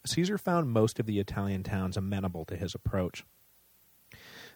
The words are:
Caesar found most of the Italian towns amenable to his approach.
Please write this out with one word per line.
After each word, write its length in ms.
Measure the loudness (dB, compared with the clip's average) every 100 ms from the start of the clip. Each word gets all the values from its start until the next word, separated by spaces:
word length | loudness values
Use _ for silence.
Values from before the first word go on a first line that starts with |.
Caesar 320 | -4 0 0 0
found 320 | 2 2 4
most 320 | 6 4 4
of 60 | 0
the 120 | 0
Italian 440 | 0 -2 0 -2
towns 340 | -2 -2 0 -2
amenable 480 | -2 0 -2 -4
to 120 | -6 -4
his 180 | -4
approach. 500 | -4 -2 0 0 -4 -16 _ _ _ _ _ _ _ _ -20 -20 -20 -20